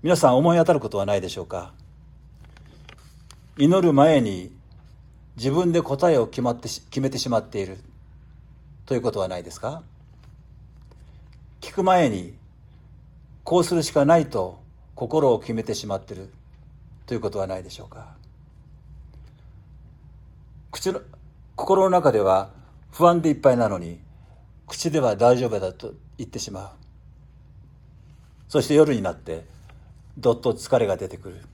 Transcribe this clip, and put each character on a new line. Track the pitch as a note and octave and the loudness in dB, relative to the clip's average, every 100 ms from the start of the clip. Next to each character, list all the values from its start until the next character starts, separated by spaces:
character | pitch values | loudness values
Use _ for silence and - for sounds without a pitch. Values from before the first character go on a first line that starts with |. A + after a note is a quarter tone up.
皆 | D#3 F3 | 0 4
さ | C#3 | 4
ん、 | B2+ | 6
思 | E3+ E3+ | 4 4
い | |
当 | |
た | E3 | 4
る | D3+ | 2
こ | A2 | 0
と | G2+ | -4
は | G2 | -2
な | G2+ | -2
い | |
で | F#2 | -4
し | F#2+ | -10
ょ | |
う | F2 | -10
か？ | F#2 E2+ - - - - - - - - - - - - - - - - - - - | -12 -12 -20 -20 -20 -20 -20 -20 -20 -20 -20 -20 -20 -20 -20 -20 -20 -20 -20 -20 0
祈 | C#3+ F#3+ F3 | 2 4 4
る | |
前 | C#3 D3+ D3+ | 4 6 4
に | A2 F#2 F2+ - - - - - - - - - | 2 -6 -12 -18 -20 -20 -20 -20 -20 -20 -20 -6
自 | B2 | -2
分 | D3+ F3+ | 0 2
で | E3+ | 0
答 | - C#3 F3 | 0 0 2
え | C#3+ | 4
を | A2+ | 2
決 | - | -2
ま | B2 | -4
っ | A#2+ | -4
て | A2+ | -8
し-、 | - - | -12 -10
決 | - | -4
め | C3+ | -4
て | B2+ | -4
し | B2+ | -2
ま | A2+ | -2
っ | - | -2
て | G#2 | -8
い | F#2+ | -8
る | F#2+ - - - - - - - - - - - | -10 -20 -20 -20 -20 -20 -20 -20 -20 -20 -20 -4
と | B2+ | -2
い | |
う | |
こ | A#2+ | -2
と | G#2 | -4
は | F#2 | -6
な | F2+ | -6
い | |
で | E2+ | -12
す | - | -10
か？ | A2+ D#3+ E3 - - - - - - - - - - - - - - - - - | -10 -10 -18 -20 -20 -20 -20 -20 -20 -20 -20 -20 -20 -20 -20 -20 -20 -20 -20 -20
聞 | - | -12
く | - | -2
前 | F#3 F3+ D3 | 2 4 4
に | G2+ F2 - - - - - - - - - - - | 0 -10 -18 -20 -20 -20 -20 -20 -20 -20 -20 -20 -20
こ | - F3 | -2 0
う | |
す | E3+ F3 | 2 0
る | |
し | D3+ | 0
か | D3+ C#3 | 2 4
な | E3+ | 4
い | D3+ | 2
と | G#2+ F#2 F#2+ - - - - | -6 -6 -10 -20 -20 -20 -12
心 | A#2+ D#3 C#3 | -2 2 2
を | A2+ | 2
決 | - | -2
め | A2+ | -8
て | - G#2 | -6 -8
し | G#2+ | -6
ま | G2 | -8
っ | |
て | - | -8
い | F2 | -16
る | F#2+ - - - - - - - - | -18 -20 -20 -20 -20 -20 -20 -20 -8
と | |
い | A#2 | -6
う | |
こ | G#2 | -6
と | G#2 | -6
は | F#2+ | -6
な | F#2+ | -8
い | |
で | F2+ | -12
し | - | -18
ょ | - | -20
う | |
か？ | - - - - - - - - - - - - - - - - - - - - - - - - - - - - | -20 -20 -20 -20 -20 -20 -20 -20 -20 -20 -20 -20 -20 -20 -20 -20 -20 -20 -20 -20 -20 -20 -20 -20 -20 -20 -20 -18
口 | - F#3+ | -8 -6
の、 | - - - - _ - - | -6 -12 -20 -20 _ -18 -10
心 | - F#3+ | 0 2
の | F#3+ | 4
中 | F3+ D3+ | 4 4
で | A2 | 2
は | G2 F#2+ F#2+ - - - - | 2 0 -2 -16 -20 -20 -20
不 | - E3+ | 4 4
安 | F3 | 4
で | D#3+ | 0
い | |
っ | C3+ | 2
ぱ | C#3 | 2
い | B2 | 4
な | A2+ | 0
の | F#2+ | -2
に、 | E2+ E2+ - - - - - - - | -8 -16 -20 -20 -20 -20 -20 -20 -16
口 | - E3+ | -8 -4
で | D3+ | 0
は | C3 G2 | 0 4
「大 | A#2 B2 | 4 4
丈 | B2 | 0
夫 | G#2+ | -4
だ」 | F#2 | -6
と | - A2+ - - - | -10 -16 -18 -20 -16
言 | A#2+ | -14
っ | |
て | A#2+ | -12
し | - | -12
ま | F#2+ G2 | -14 -16
う。 | - - - - - - - - - - - - - - - - - - | -20 -20 -20 -20 -20 -20 -20 -20 -20 -20 -20 -20 -20 -20 -20 -20 -20 -4
そ | D3 | -4
し | - | 2
て | |
夜 | D3+ D#3 | 4 4
に | A#2+ | 2
な | F#2+ | -4
っ | E2+ | -8
て | - E2 - - - - - - - - | -12 -12 -14 -20 -20 -20 -20 -20 -20 -4
ど | A#2+ | -2
っ | A#2 | 0
と | B2 | -2
疲 | - - B2+ | -4 -2 0
れ | G#2+ | 0
が | F#2 | -2
出 | F#2 | -6
て | - | -12
く | G2 | -18
る。 | F#2+ - | -20 -20